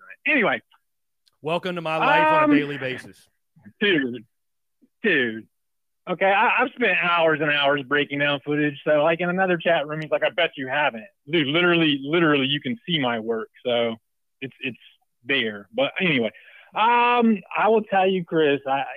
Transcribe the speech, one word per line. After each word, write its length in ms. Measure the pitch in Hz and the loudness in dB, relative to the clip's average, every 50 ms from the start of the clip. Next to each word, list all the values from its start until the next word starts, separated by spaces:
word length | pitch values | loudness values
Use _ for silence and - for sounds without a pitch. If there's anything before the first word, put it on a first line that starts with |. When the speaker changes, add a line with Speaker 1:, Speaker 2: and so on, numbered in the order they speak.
| 95 92 92 _ - | -20 -20 -20 _ -4
Speaker 1:
it. 40 | 277 | -2
Anyway. 300 | 302 262 196 151 127 110 _ _ _ _ _ _ _ _ _ _ _ _ _ _ _ _ | 0 0 0 0 -2 -4 _ _ _ _ _ _ _ _ _ _ _ _ _ _ _ _
Speaker 2:
Welcome 340 | 131 156 170 175 - 185 175 | -6 -4 -4 -4 -4 -6 -8
to 60 | 175 | -6
my 140 | 160 156 160 | -4 -4 -2
life 300 | 160 220 262 294 311 311 | 0 2 2 4 4 4
on 140 | 311 311 311 | 4 4 2
a 20 | 311 | 4
Speaker 1:
Um, 80 | 294 | 4
Speaker 2:
daily 260 | 294 - - 143 143 | 2 2 2 -2 -6
basis. 520 | 131 131 127 127 117 - 101 92 _ _ _ _ _ _ _ _ _ _ 104 _ - | -6 -6 -6 -8 -8 -12 -18 -20 _ _ _ _ _ _ _ _ _ _ -20 _ -4
Speaker 1:
Dude, 460 | 208 202 180 147 135 120 123 113 107 _ _ _ _ _ _ _ _ _ _ _ _ _ _ _ | 0 0 0 0 0 -4 -6 -10 -16 _ _ _ _ _ _ _ _ _ _ _ _ _ _ _
dude. 460 | - 208 165 139 123 113 110 110 - _ _ _ _ _ _ _ _ _ _ _ - - | -2 0 0 2 0 -2 -4 -8 -14 _ _ _ _ _ _ _ _ _ _ _ -8 -8
Okay, 160 | 180 156 196 | -4 0 2
I, 360 | 190 196 202 233 220 190 226 | 2 2 2 2 2 2 0
I've 100 | 254 254 | -2 -2
spent 260 | - - 240 190 180 165 | -2 -2 -2 0 0 0
hours 380 | 170 175 175 170 165 160 156 143 | 0 0 0 2 2 2 2 0
and 80 | 156 147 | 0 0
hours 320 | 147 147 143 139 143 143 131 | 0 2 2 0 0 0 -2
breaking 360 | 123 143 143 143 143 143 143 | -2 0 0 0 -2 -2 -2
down 220 | 143 147 143 139 | -2 -2 -2 -4
footage. 400 | - 147 147 147 151 147 139 139 - | -4 -4 -2 0 0 -2 -2 -4 0
So, 180 | 160 151 147 147 | 2 2 4 4
like, 180 | 165 170 170 | 2 0 0
in 80 | 175 175 | -2 -2
another 280 | 175 190 190 185 180 | 0 0 0 0 0
chat 300 | 170 - 175 165 156 143 | 0 0 0 0 0 0
room, 140 | 151 151 156 | -4 -6 -8
he's 100 | 156 143 | -6 -4
like, 120 | 151 143 156 | -2 -2 -2
"I 80 | 139 | -2
bet 200 | 120 175 170 - - | 0 -2 -2 -2 -4
you 100 | 139 131 | -8 -8
haven't." 380 | 127 135 147 151 135 117 110 107 - _ _ _ 143 | -4 -2 0 -2 -2 -2 -6 -16 -16 _ _ _ -4
Dude, 160 | 160 170 139 | -2 0 0
literally, 520 | 135 151 175 180 175 170 170 165 151 139 135 135 | 0 0 2 2 4 4 4 2 2 0 -2 -2
literally, 420 | 143 160 180 170 151 147 139 131 | -2 0 2 4 4 4 2 2
you 120 | 135 143 147 | 0 -2 -4
can 180 | - 131 117 - - | -4 -6 -6 -6 -6
see 140 | - 170 151 | -4 -4 -2
my 220 | 131 120 117 113 | 0 -2 -2 -4
work. 260 | 104 117 117 - 220 - _ - - | -4 -4 -6 -6 -6 -10 _ -10 -4
So, 300 | 123 120 120 117 113 113 - _ _ _ _ _ _ _ - | -2 0 0 0 -2 -4 -8 _ _ _ _ _ _ _ -14
it's, 120 | 135 123 _ - | -14 -14 _ -10
it's 180 | 135 131 113 _ - - _ _ _ _ _ _ 117 | -12 -12 -12 _ -20 -20 _ _ _ _ _ _ _
there. 460 | 123 139 131 117 110 104 101 101 _ 110 | -4 -2 -2 -2 -4 -6 -8 -16 _ -4
But 200 | 123 139 135 - 180 | -2 -2 -2 -2 -4
anyway, 300 | 185 165 147 123 113 104 - - - - - - - _ - | -2 0 0 0 -2 -2 -6 -10 -20 -20 -20 -20 -20 _ -2
um, 640 | 185 214 233 240 240 240 240 240 247 233 226 214 180 - - - | 0 2 2 4 4 4 2 2 4 4 2 2 0 -4 -8 -4
I 140 | 160 180 208 | 0 2 2
will 140 | 226 220 214 | 2 2 0
tell 220 | - 196 190 185 | 0 0 2 2
you, 200 | 196 190 185 170 | 2 0 -2 -4
Chris, 340 | - 170 160 156 143 143 139 - | -2 0 2 4 4 2 0 -2
I, 160 | 131 135 139 131 127 135 | -2 -2 -2 -4 -6 -10